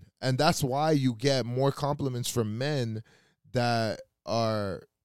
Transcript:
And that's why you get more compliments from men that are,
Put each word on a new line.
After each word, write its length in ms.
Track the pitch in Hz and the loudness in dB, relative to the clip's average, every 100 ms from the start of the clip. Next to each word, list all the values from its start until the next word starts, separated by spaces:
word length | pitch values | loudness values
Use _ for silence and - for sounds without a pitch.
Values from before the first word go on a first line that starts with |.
| - _ | -20 _
And 160 | 131 127 | -2 2
that's 260 | 151 170 | 2 2
why 280 | 139 135 156 | 0 0 2
you 220 | 151 131 113 | 4 2 2
get 300 | 139 135 117 | 2 2 0
more 260 | 123 139 | 0 0
compliments 560 | - 143 143 139 123 117 | 0 -2 -2 -4 -4 -2
from 280 | 123 110 110 | -2 -2 -2
men 460 | 139 147 117 107 - _ _ _ _ | -2 -2 -2 -6 -10 _ _ _ _
that 480 | 123 120 117 110 - - _ - | 0 2 2 0 -4 -10 _ -4
are, 580 | 113 113 107 101 85 - _ | 0 0 0 -2 -6 -12 _